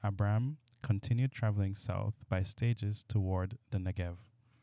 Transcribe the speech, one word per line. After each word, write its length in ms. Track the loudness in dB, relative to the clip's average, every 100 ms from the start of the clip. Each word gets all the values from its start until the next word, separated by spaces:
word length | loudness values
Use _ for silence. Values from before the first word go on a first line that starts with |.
Abram 560 | -2 2 4 4 2 -4 -14 -4
continued 480 | 0 0 2 2 0
traveling 460 | 0 0 2 0 -2
south 380 | -4 -2 -2 -6 -2
by 140 | -2
stages 640 | 0 0 0 0 -2 -4 -2
toward 520 | 0 2 0 -2 -6 _
the 80 | -2
Negev. 380 | -2 -2 -4 -6 -16 _ _ _